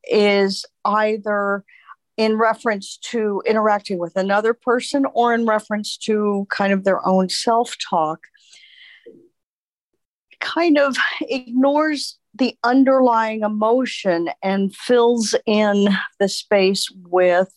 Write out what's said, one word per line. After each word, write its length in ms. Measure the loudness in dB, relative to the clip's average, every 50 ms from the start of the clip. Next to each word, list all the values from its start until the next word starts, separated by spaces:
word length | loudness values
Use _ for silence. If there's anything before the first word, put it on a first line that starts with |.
| -4
is 600 | 0 0 2 2 4 2 2 2 0 -2 -6 -12 _ _ _ _
either 800 | -2 0 0 0 0 -2 -4 -4 -4 -4 -2 -2 -2 -4 -4 -6 _ -20 -20 _ -20 -20 _ _ _ _
in 200 | -2 0 0 2
reference 640 | 2 2 0 0 0 -2 -4 -4 -4 -8 -14 -18 -16
to 440 | -14 -8 -6 -4 -2 -2 -4 -2 -2
interacting 520 | -2 0 0 2 0 0 -2 -2 -6 -6 -6
with 180 | -6 -6 _
another 380 | -4 -2 0 0 0 0 0 -2
person 500 | _ _ -2 -2 -2 -2 -4 -2 -2 -2 0 0
or 200 | 0 2 2 2
in 120 | 0 0
reference 500 | 0 0 -2 -2 _ -6 -6 -6 -10 -12
to 500 | -8 -4 -2 -2 0 0 0 -2 -2 -4 _
kind 220 | -4 -2 0 0
of 120 | 0 0 0
their 200 | 0 -2 0 0
own 220 | 0 2 2 0 0
self-talk, 920 | -4 -4 -2 0 0 0 0 -2 -8 -14 -8 -4 -2 -2 -2 -2 -4 _ -14 _ _ _ _ _ -20 -20 -20 -20 -20 -20 -20 -20 -20 -20 _ -20 -20 -20 _ _ _ _ _ _ _ _ _ _ _ _ _ _ _ _ _ _ _ _ _ _ -14 _
kind 380 | -10 -6 -4 0 2 2 4 4
of 180 | 2 0 0 -2 -2 -2 -4 -6
ignores 960 | -6 -6 -6 -8 -6 -4 0 2 2 2 2 2 0 0 -2 -4 -8 -10 -14 _ _ _ _
the 200 | -2 -2 -2 -2 _ -2
underlying 760 | 2 4 4 4 4 4 4 4 4 4 2 0 -2 -2 -4
emotion 880 | -4 -4 -2 0 0 2 2 2 0 -4 -8 -4 -2 -2 0 0 -2 -6 -8 _
and 320 | -4 -2 -2 0 -2 -2 -4
fills 600 | -8 -2 2 2 4 4 4 2 0 -2 -2 -2 -2 _
in 420 | 0 2 2 2 2 2 2 2 2 2 0 -4 -8 _ _
the 100 | -2 -2
space 600 | -2 -8 -2 _ 2 4 4 2 2 0 -6 -8 -10 -20 -10 -2
with 440 | 0 2 4 4 4 2 0 -2 _